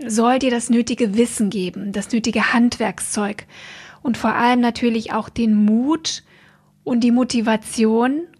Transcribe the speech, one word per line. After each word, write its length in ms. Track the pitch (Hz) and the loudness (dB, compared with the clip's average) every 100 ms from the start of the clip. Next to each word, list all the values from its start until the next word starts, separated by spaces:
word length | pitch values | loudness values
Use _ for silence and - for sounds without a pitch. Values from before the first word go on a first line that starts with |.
| 240 | -4
soll 320 | 220 233 262 | 0 2 2
dir 120 | 262 | 2
das 200 | 240 - | 0 2
nötige 460 | 233 233 247 226 208 | 2 2 0 0 2
Wissen 340 | 240 - 196 | 0 0 -2
geben, 420 | 202 180 190 202 | -2 -4 -6 -8
das 180 | 202 - | -8 -4
nötige 400 | 226 226 214 202 | -2 0 0 2
Handwerkszeug 920 | 233 240 - 208 - - 214 208 - - - - - - - | 4 2 2 -4 -4 -6 -4 -4 -6 -16 -20 -20 -20 -20 -8
und 140 | 269 220 | -6 -2
vor 180 | 220 | -2
allem 260 | - 240 247 | 0 2 2
natürlich 520 | 240 233 240 226 - | 2 0 -2 -2 -4
auch 160 | 220 - | -6 -6
den 260 | - 226 | -2 2
Mut 680 | 208 208 226 269 320 - - - _ _ _ _ _ | 4 4 4 2 -2 -4 -10 -14 _ _ _ _ _
und 200 | - 240 | -4 0
die 60 | 240 | 2
Motivation 1120 | 247 247 233 220 220 - - 220 226 247 302 349 | 2 2 0 0 -2 -2 0 2 2 0 -2 -6